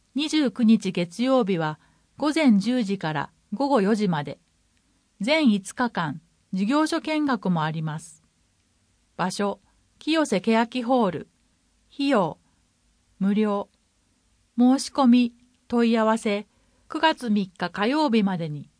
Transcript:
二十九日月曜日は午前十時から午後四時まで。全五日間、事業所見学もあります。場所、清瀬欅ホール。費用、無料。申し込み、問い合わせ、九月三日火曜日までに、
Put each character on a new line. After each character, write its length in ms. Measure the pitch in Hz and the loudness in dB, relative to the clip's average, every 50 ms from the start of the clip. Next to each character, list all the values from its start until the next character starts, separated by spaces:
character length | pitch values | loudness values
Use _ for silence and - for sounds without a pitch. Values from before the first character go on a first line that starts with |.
| _ _ - | _ _ -6
二 120 | 262 311 | -6 -4
十 240 | 294 311 311 285 226 | -2 0 0 0 0
九 120 | - - 240 | 0 2 4
日 280 | 214 226 214 - 185 | 4 4 4 2 -2
月 320 | - 180 170 170 - - 247 | -4 -2 -4 -4 -4 -4 0
曜 220 | 262 262 254 214 | 2 2 2 2
日 120 | 190 190 | 0 -2
は 220 | 165 160 156 151 - _ _ _ _ _ _ _ | -2 -2 -4 -6 -10 _ _ _ _ _ _ _
午 140 | - 277 311 277 | -4 -4 -2 0
前 240 | 320 302 254 208 | 2 4 4 4
十 260 | 190 190 233 254 254 214 | 4 2 0 -2 -2 -2
時 140 | 190 202 | -2 -4
か 160 | 196 175 156 151 | -4 -4 -4 -4
ら 180 | 143 139 - _ _ _ _ 208 | -4 -6 -8 _ _ _ _ -6
午 160 | 202 277 269 | -4 0 0
後 120 | 285 226 | 2 2
四 140 | 190 202 226 | 2 2 0
時 120 | 208 214 | 0 0
ま 160 | 180 165 147 143 | -2 -2 -2 -6
で。 160 | 143 - - _ _ _ _ _ _ _ _ _ _ _ _ _ _ _ - | -8 -12 -16 _ _ _ _ _ _ _ _ _ _ _ _ _ _ _ -6
全 300 | 196 254 311 320 302 233 | -2 0 0 2 4 4
五 220 | 208 196 196 - - | 2 2 -2 -6 -6
日 160 | - 247 233 | -4 -4 -4
間、 320 | - 190 165 147 - 160 - _ _ _ _ _ - | -4 -4 -6 -6 -6 -10 -14 _ _ _ _ _ -6
事 120 | 185 202 | -4 -2
業 200 | 214 285 302 311 | 0 0 0 0
所 140 | 302 339 320 | 0 -2 -4
見 240 | 330 311 311 302 302 | -4 -4 -2 -2 -2
学 240 | 277 247 - - 185 | -2 -2 -2 -2 -2
も 140 | 175 160 151 | -2 0 -2
あ 80 | 160 | -4
り 100 | 156 165 | -4 -6
ま 180 | 156 156 151 156 | -6 -8 -8 -10
す。 240 | - - - _ _ _ _ _ _ _ _ _ _ _ _ _ _ _ _ _ _ _ _ | -12 -16 -20 _ _ _ _ _ _ _ _ _ _ _ _ _ _ _ _ _ _ _ _
場 140 | - 170 185 | -6 -6 -4
所、 280 | - - 202 202 196 - _ _ _ _ _ _ _ | -4 -4 -4 -4 -4 -6 _ _ _ _ _ _ _
清 280 | - - 302 320 320 294 | -8 -4 0 0 0 2
瀬 160 | 294 214 180 | 0 0 0
欅 420 | - 233 226 220 233 226 - 254 226 | 0 2 2 2 0 0 -4 -6 -2
ホ 240 | 233 262 247 220 | 0 0 2 2
ー 40 | 185 | 0
ル。 180 | 143 - - - _ _ _ _ _ _ _ _ _ _ _ _ _ | -2 -6 -10 -14 _ _ _ _ _ _ _ _ _ _ _ _ _
費 160 | - 277 277 | -4 0 2
用、 280 | 269 208 180 156 - - _ _ _ _ _ _ _ _ _ _ _ _ _ _ _ - | 2 2 0 0 -4 -10 _ _ _ _ _ _ _ _ _ _ _ _ _ _ _ -4
無 140 | 190 196 202 | -2 0 2
料。 360 | 214 214 208 202 202 202 - _ _ _ _ _ _ _ _ _ _ _ _ _ _ _ _ _ | 2 0 0 -2 -4 -6 -10 _ _ _ _ _ _ _ _ _ _ _ _ _ _ _ _ _
申 220 | 233 247 254 262 277 | 2 4 4 4 2
し 120 | - - | 0 -4
込 160 | - 294 269 | -2 2 4
み、 260 | 240 240 247 247 240 - _ _ _ _ _ _ | 6 6 6 4 2 -2 _ _ _ _ _ _
問 240 | - 240 240 233 226 | -4 0 0 2 2
い 60 | 233 | 2
合 80 | 226 220 | 2 2
わ 120 | 220 226 | 2 0
せ、 300 | 220 - 214 202 208 208 - _ _ _ _ _ _ _ | 0 0 -2 -2 -4 -6 -10 _ _ _ _ _ _ _
九 120 | - - 311 | -10 -4 0
月 320 | 330 320 311 - 254 233 | 0 0 0 0 -2 -2
三 160 | 208 208 190 | 0 0 -2
日 220 | 190 - - 180 175 | -4 -6 -6 -8 -6
火 160 | - 185 208 | -4 -2 -2
曜 240 | 240 285 311 302 269 | 0 0 0 2 2
日 100 | 226 226 | 2 2
ま 160 | 196 196 185 | 2 0 -2
で 120 | 160 170 151 | -4 -6 -6
に、 200 | 147 143 - - _ | -8 -10 -14 -18 _